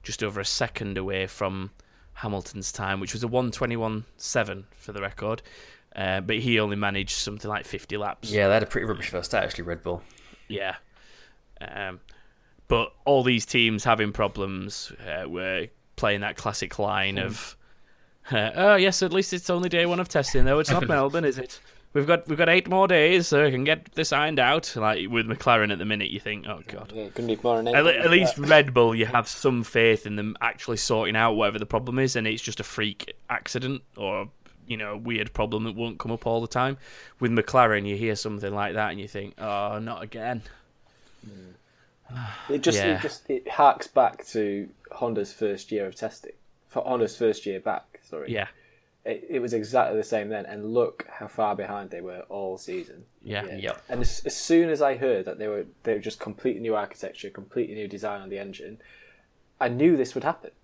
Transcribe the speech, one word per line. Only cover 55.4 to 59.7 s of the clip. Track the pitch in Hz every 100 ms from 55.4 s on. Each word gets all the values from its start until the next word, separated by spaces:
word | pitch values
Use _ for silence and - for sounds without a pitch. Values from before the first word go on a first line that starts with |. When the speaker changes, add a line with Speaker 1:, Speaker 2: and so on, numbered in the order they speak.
| 107
Speaker 3:
were, | 104 - _
they | -
were | 104
just | 110 -
completely | - 101 131 117
new | 113
architecture, | 107 101 - 95 - 101
completely | 98 98 127 113
new | 107 101
design | 101 107 101
on | 95
the | 98
engine, | 101 92 78 110 - - - _ _ _ _ _
I |
knew | 123